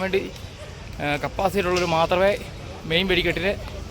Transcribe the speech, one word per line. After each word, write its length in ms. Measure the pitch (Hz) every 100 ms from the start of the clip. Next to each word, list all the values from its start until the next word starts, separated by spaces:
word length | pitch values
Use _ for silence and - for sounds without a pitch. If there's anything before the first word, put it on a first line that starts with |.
വേണ്ടി, 180 | 190 190 180 - - - - - - -
ആ, 140 | 147 147
കപ്പാസിറ്റി 400 | 143 - 190 196 180
ഉള്ളവർ 180 | 180 175 160
മാത്രമേ 340 | 165 180 196 208 - - - - 160
മെയിൻ 160 | 165 190
വെടിക്കെട്ടിന് 420 | 180 175 165 185 202 - - -